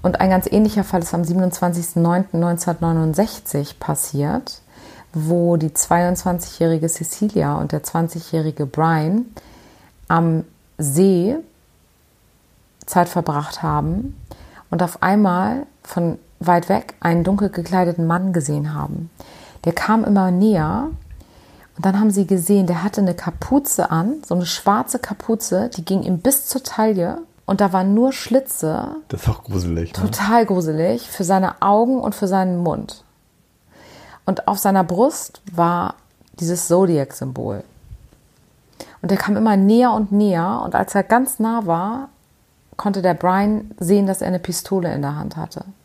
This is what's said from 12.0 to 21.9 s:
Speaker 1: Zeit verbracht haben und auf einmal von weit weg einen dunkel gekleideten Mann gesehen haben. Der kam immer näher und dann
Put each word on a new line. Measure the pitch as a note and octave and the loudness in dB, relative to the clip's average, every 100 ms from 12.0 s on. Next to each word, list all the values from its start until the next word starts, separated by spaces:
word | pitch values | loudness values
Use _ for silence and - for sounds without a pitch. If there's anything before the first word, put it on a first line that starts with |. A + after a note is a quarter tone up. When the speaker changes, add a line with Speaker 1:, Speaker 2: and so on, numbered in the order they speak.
| _ _ _ _ _ _ _ _ | _ _ _ _ _ _ _ _
Speaker 1:
Zeit | - F3+ F3 | -2 0 0
verbracht | F3 D#3+ D3 D3+ - | 0 -2 -4 -6 -6
haben | D#3 D3+ D3+ F3+ C4+ - - - - - _ | -2 -2 -2 -4 -6 -12 -18 -20 -20 -20 _
und | E3 | -2
auf | F3 - | -2 0
einmal | F3+ G#3 G3+ F3+ G3+ C4 C#4+ _ | 2 4 4 2 0 -4 -8 _
von | - - E3+ - _ _ | -8 -4 -2 -4 _ _
weit | F3 F3 E3+ | 2 2 2
weg | G#3 - - | -2 -2 -4
einen | E3+ E3+ | 0 2
dunkel | E3+ G3+ G3+ | 2 0 0
gekleideten | F3 E3+ F#3 F3 E3+ E3 | -2 -2 0 0 0 0
Mann | E3+ F#3+ | 0 0
gesehen | F3 C#3 D3 D3+ | 0 0 -2 -2
haben. | D3+ D3 D3+ E3 _ - - - - | -4 -6 -8 -10 _ -20 -20 -20 -4
Der | E3 | -4
kam | E3 - A3+ | -2 0 2
immer | G#3+ G3+ F#3 | 4 4 4
näher | F3+ G#3+ F#3+ D#3 G3+ D4 - - - - - - - - - | 4 4 4 0 -2 -4 -8 -14 -20 -20 -20 -20 -20 -20 -2
und | |
dann | F#3+ | 0